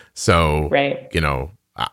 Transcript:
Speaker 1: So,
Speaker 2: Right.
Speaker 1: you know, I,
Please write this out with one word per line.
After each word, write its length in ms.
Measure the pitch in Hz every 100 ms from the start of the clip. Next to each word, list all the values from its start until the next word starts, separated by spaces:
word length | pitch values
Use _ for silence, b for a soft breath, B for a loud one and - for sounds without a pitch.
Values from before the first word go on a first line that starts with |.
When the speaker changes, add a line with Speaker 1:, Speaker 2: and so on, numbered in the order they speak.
| b
Speaker 1:
So, 540 | - - 85 80 76 73
Speaker 2:
Right. 380 | 76 143 - -
Speaker 1:
you 80 | 85
know, 300 | 78 67 71 - _ -
I, 120 | -